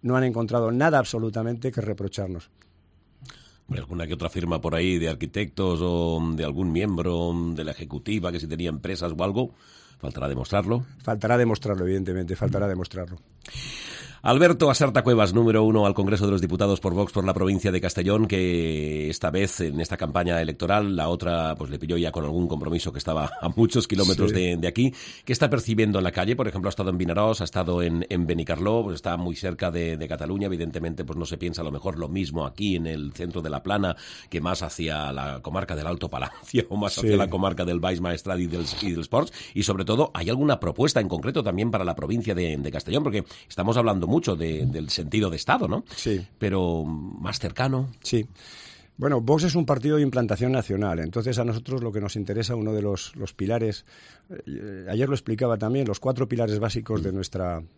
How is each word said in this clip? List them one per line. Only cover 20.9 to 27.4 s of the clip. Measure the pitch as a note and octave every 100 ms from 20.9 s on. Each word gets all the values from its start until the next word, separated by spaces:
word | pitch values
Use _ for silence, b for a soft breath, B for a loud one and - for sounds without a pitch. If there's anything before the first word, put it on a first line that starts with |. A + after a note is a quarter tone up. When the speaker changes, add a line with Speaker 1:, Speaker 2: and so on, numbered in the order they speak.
| F#2
Speaker 2:
la | D#2
otra | E2+ F2 E2+ D#2+ D#2
pues | D2
le | C#2+
pilló | D#2 E2+
ya | E2
con | D#2+
algún | D2 E2 F2
compromiso | D#2+ E2 E2+ E2
que | C#2+
estaba | - D#2+ D2 -
a | E2+
muchos | A2 A2+ A#2+ -
kilómetros | G2 F#2 F#2 F#2+
Speaker 1:
Sí. | F#2+
Speaker 2:
de, | F2+ F2
de | E2+
aquí. | E2+ C3 B B B -
¿Qué |
está | B2 D3
percibiendo | C3+ B2+ A2 A2 G2
en | F#2
la |
calle? | F#2+ F#2+ B2+
Por | A2+
ejemplo, | F#2+ F#2+
ha |
estado | - F#2
en | F2+
Vinaròs, | F2 F#2 G#2+ A2